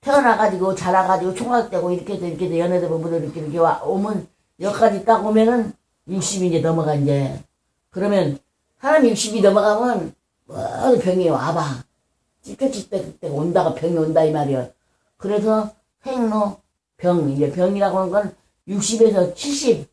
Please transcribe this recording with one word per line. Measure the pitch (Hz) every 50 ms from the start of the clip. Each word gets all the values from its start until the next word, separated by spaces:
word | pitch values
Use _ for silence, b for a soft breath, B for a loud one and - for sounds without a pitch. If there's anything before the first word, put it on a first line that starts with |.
| _
태어나가지고 | 277 277 285 262 247 220 208 214 208 190 180 185 190 185
자라가지고 | - - 185 185 190 185 185 185 185 175 185 185
총각되고 | - 233 233 247 233 226 - 196 185 170 180 180
이렇게 | 175 - - 208 180
돼, | 175 170
이렇게 | 160 147 180 160
돼, | 165 165
연애되고 | 175 180 180 180 170 165 160 160
뭐돼 | 160 165 165 165
이렇게, | 151 143 - 160
이렇게 | 151 147 147 170
와, | 165 160 151 - -
오면 | - 190 190 202 214 214 185 - - _ _ _ _ _ _
여기까지 | 170 196 208 - 226 220 202 190 -
딱 | 233 226 220 196
오면은 | 214 214 220 220 220 247 240 226 185 - _ _ _ _ _ _ -
육십 | 180 190 - - 196 190 180
이제 | 180 165 165
넘어가 | 139 165 165 165 160 151 151
이제. | 147 143 139 143 139 139 131 135 135 - _ _ _ _ _ _ _ _ _
그러면 | _ 185 190 208 202 196 175 147 139 139 _ _ _ _ _ _ _ _
사람이 | - 269 302 311 269 233
육십이 | 214 202 - 214 208 233
넘어가면 | 190 202 190 208 208 214 208 214 240 247 240 196 165 156 - _ _ _ _ _ _
뭐 | _ - - - - - - - 262 247 -
병이 | - 185 180 185 180 165
와봐. | 151 127 123 151 170 165 156 147 135 123 - _ _ _ _ _ _ _ _ _ _ _ _
찌끄찌끄 | - 202 - 269 269 - 208 185 - - 190 - - - _ -
온다가 | 160 143 143 151 170 175 190 180 165 -
병이 | - - 170 170
온다 | 165 160 156 160 165 160
이 | 156 156
말이야. | 156 147 139 135 131 123 - _ _ _ _ _ _ _ _ _
그래서 | _ - 190 208 208 208 220 214 214 214 214 - _ _ _ _ _ _
생로 | 269 254 254 233 220 214 214 208 202 196 - _ _ _ _ _ _ _
병, | _ - 180 180 175 151 139
이제 | 135 139 147 139 143
병이라고 | 180 180 185 202 202 196 196 175 190
하는 | 190 180
건 | 175 208 208 190 - _ _ _ _ _ _ -
육십에서 | 196 202 208 208 220 220 226 220 202 190 180 175 -
칠십 | - - 285 285 285 302 254 - 143 139 _